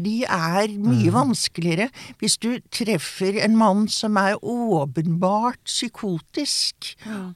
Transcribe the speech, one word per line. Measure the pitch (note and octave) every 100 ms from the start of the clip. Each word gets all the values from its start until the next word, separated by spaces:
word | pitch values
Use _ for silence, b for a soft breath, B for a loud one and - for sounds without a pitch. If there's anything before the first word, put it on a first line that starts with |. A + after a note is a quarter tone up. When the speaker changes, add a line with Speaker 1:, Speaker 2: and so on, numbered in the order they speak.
Speaker 1:
de | F#3+ A3+
er | B3+ F3+ E3 F#3 G#3+ G#3
mye | A3 A#3+ G#3
Speaker 2:
Mm. |
Speaker 1:
vanskeligere. | A3+ C#4 - - - E3+ E3 B3 - B B
Hvis | G#3+ -
du | A3+ B3 -
treffer | - A3 F3 - - F#3 G#3
en | F#3 A3
mann | A3 G3+ G#3+
som | - A3 G#3
er | G3 G#3
åpenbart | - A#3+ A#3 E3 C#3 E3 E3 E3+ F#3 G#3 A#3+ B3
psykotisk, | - - A#3+ - G#3 E3 - - C#4+ - - - - - A3
Speaker 3:
Mm. | G#3 F#3